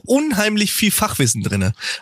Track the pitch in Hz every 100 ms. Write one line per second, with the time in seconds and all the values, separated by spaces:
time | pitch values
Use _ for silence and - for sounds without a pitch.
0 | - 269 311 202 214 214 208 - 208 -
1 | 214 - 127 113 - 98 95 - - -